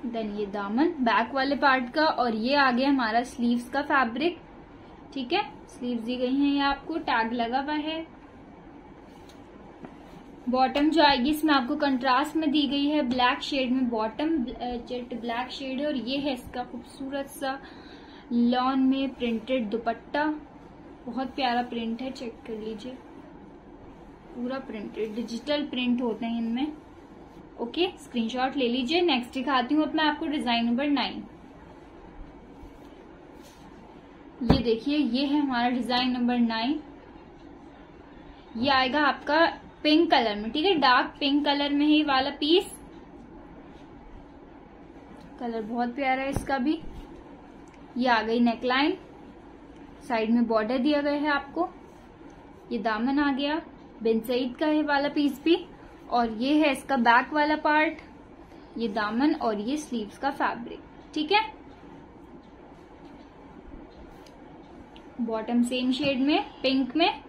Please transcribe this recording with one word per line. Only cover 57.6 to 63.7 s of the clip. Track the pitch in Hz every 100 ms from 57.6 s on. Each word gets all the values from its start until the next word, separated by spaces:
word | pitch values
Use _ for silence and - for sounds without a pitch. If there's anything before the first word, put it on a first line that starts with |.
| 302 302 311 311 - - - - - - - -
ये | 226
दामन | 208 208 226 294 320
और | 240 208
ये | 214 302
sleeves | - 240 202 -
का | 277
fabric, | 277 240 - 233 - - - -
ठीक | 311 302
है। | 415 - - - - - - - - - - - - - - - - - - - - - - -